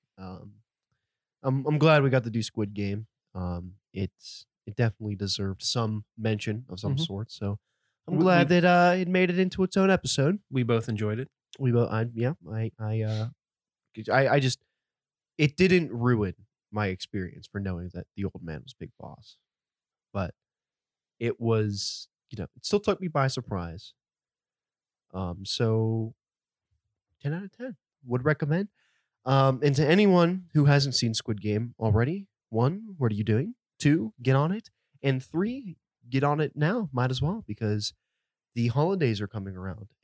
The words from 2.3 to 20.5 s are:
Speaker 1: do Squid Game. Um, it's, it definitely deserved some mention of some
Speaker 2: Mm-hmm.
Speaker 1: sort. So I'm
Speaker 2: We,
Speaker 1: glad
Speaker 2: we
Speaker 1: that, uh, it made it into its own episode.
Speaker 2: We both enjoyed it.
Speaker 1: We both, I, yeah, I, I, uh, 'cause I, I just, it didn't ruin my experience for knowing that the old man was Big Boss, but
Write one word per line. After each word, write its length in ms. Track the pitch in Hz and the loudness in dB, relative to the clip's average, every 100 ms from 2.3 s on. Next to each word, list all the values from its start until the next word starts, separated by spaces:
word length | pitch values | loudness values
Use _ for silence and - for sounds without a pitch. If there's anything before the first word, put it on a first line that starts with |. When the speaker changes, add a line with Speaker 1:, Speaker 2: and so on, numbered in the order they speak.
Speaker 1:
do 100 | 113 | -4
Squid 280 | 107 - 104 | -4 -4 -6
Game. 360 | 104 101 101 110 _ _ | -4 -4 -6 -10 _ _
Um, 380 | 92 90 87 90 98 _ | -8 -6 -6 -10 -16 _
it's, 540 | 95 92 _ - - - _ | -8 -8 _ -20 -20 -20 _
it 100 | - | -10
definitely 400 | 110 117 - 107 | -2 -2 -2 -8
deserved 480 | 98 98 - 98 95 | -6 -4 -4 -4 -4
some 420 | - 123 110 107 - - | -4 -2 -2 -4 -8 -6
mention 460 | 110 107 113 107 127 | -2 -2 -4 -6 -8
of 120 | 92 | -8
some 140 | - 135 | -4 -2
Speaker 2:
Mm-hmm. 80 | |
Speaker 1:
sort. 260 | 165 98 113 | -4 -6 -10
So 280 | - 101 104 _ _ _ _ - | -6 -6 -6 _ _ _ _ -4
I'm 80 | 147 | 2
Speaker 2:
We, 60 | |
Speaker 1:
glad 260 | 185 175 165 | 4 4 4
Speaker 2:
we 120 | 180 | 4
Speaker 1:
that, 40 | |
uh, 300 | 175 175 175 180 | 6 6 6 4
it 100 | 180 | 2
made 220 | 185 180 | 2 2
it 80 | 175 | 2
into 240 | 185 - | 0 0
its 140 | 185 196 | -2 2
own 140 | 190 | 4
episode. 480 | 185 - - 139 202 - | 2 0 0 2 0 -2
Speaker 2:
We 140 | 135 | -2
both 240 | 120 117 113 | 2 0 0
enjoyed 320 | 107 107 110 | -4 -2 -4
it. 80 | 139 _ _ - | -8 _ _ -4
Speaker 1:
We 100 | 131 | 2
both, 160 | 117 120 | 2 2
I, 160 | 113 117 | 0 -2
yeah, 180 | 113 123 175 82 | -2 -4 -4 -8
I, 200 | 110 110 - | -6 -6 -6
I, 240 | 107 110 | -4 -2
uh, 260 | 110 110 117 - _ _ _ _ _ | -2 -4 -6 -10 _ _ _ _ _
'cause 140 | - 107 | -12 0
I, 180 | 120 135 | 2 4
I 60 | 143 | 4
just, 180 | 131 - _ _ _ _ _ _ _ - | 2 -2 _ _ _ _ _ _ _ 0
it 180 | 147 - | 0 4
didn't 360 | 185 180 151 | 4 4 2
ruin 420 | 117 120 117 98 - _ _ _ | 0 2 2 0 -6 _ _ _
my 160 | 107 101 | -4 -2
experience 580 | 92 - 104 90 76 - | -4 -8 -8 -8 -12 -12
for 140 | 101 | -8
knowing 300 | 98 87 90 | -6 -6 -8
that 120 | 87 - - | -12 -12 -6
the 80 | |
old 160 | 98 90 | -8 -8
man 200 | 82 78 | -10 -12
was 100 | - | -12
Big 160 | - 85 - | -18 -18 -16
Boss, 380 | - - - _ _ _ _ _ _ _ _ | -18 -18 -20 _ _ _ _ _ _ _ _
but 220 | 101 90 - _ | -8 -8 -10 _